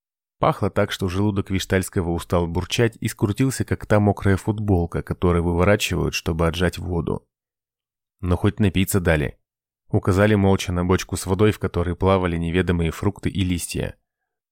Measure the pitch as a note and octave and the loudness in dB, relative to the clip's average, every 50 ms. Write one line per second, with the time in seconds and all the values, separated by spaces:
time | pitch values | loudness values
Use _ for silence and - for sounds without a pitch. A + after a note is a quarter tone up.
0 | _ _ _ _ _ _ _ _ D#3 D#3 D#3 - G#2+ F#2 - G#2 G#2 - - - | _ _ _ _ _ _ _ _ 0 0 0 0 -2 -2 0 0 -2 -2 -2 -4
1 | G2 F#2 F2 G2 G#2 G#2+ G2 G2 - - F#2+ F#2 - - F#2+ F#2+ F2+ - - G2+ | -4 -4 -2 0 0 0 0 -2 -2 -2 -4 -4 -2 0 0 0 0 -2 -2 -4
2 | E2+ E2+ E2+ E2+ - - F#2 F2 E2+ E2+ E2 F2 F2+ - - - A#2+ A#2 - - | -2 -2 -2 -4 -2 -2 0 0 0 0 -2 -4 -4 -2 0 0 0 0 0 -4
3 | - A2 - - A#2 G2+ G2+ - C3 C3+ - - - - F#2+ - - - A2 G#2+ | -6 -8 -4 -2 -2 -2 0 0 0 0 -2 -2 -4 -4 -4 -6 -2 2 2 4
4 | G#2 G2+ G2 - - G2+ F#2+ F2+ - - G#2 A2 G#2+ G#2 F#2+ F2 E2+ E2+ - D#2 | 4 4 2 2 2 2 2 2 0 -2 -4 -2 0 2 2 2 2 0 -4 -6
5 | - - D#2 - F#2+ F2+ E2+ F2 E2 F2 F2 E2+ F2 F#2+ G2+ - - - F2+ D#2+ | -6 -6 -4 0 0 2 2 2 2 0 2 2 4 4 4 2 0 -2 -2 -2
6 | D2 D2 - - - F#2 E2+ D#2+ E2 E2 D#2+ F2 F#2 E2+ - - F2 F2 F2+ E2+ | -2 -2 -2 -4 -4 -2 0 0 0 0 0 0 0 -2 -2 -2 -6 -4 -4 -4
7 | C#2 - - - - _ _ _ _ _ _ _ _ _ _ _ _ _ _ _ | -2 -2 -4 -6 -8 _ _ _ _ _ _ _ _ _ _ _ _ _ _ _
8 | _ _ _ _ G2 F2+ F2 - - G#2 - - G#2+ F#2+ - F#2 F#2+ - - G2+ | _ _ _ _ -2 0 0 2 2 0 2 2 0 2 2 2 0 2 0 0
9 | F2 F2 D#2+ D2+ C#2 - - _ _ _ _ _ _ _ _ _ _ _ - G2 | 2 2 2 2 0 -2 -6 _ _ _ _ _ _ _ _ _ _ _ -4 -2
10 | - G#2 F#2 F#2+ G2+ G#2+ G#2+ G2+ G2 G2 G2 F#2 - - F2+ F2+ F2+ F2+ F#2 F2+ | 0 2 4 4 4 4 4 4 4 4 2 2 0 -2 -4 -2 0 2 0 0
11 | - - F#2+ - - F2+ F#2+ F2+ G#2+ G#2+ G2 - - F#2 - F2+ E2+ F2+ E2+ - | 0 -4 -8 -8 -4 -2 0 2 2 2 2 0 -4 -4 -4 -4 -2 -2 -4 0
12 | F#2+ F#2+ F#2+ F#2 F#2 F2 E2+ E2+ E2+ E2 E2 F2+ F2 E2+ F2 E2+ E2+ D#2+ - - | 2 2 2 2 2 0 -2 -2 -2 -2 0 0 0 0 0 0 0 -2 -4 -2
13 | - G#2 - - - F#2 - - F#2 F2+ F2+ E2+ - - - - - - - _ | -4 -4 -4 -4 -4 -6 -2 -2 -2 0 -2 -2 -4 -6 -6 -6 -6 -6 -8 _
14 | _ _ _ _ _ _ _ _ _ _ | _ _ _ _ _ _ _ _ _ _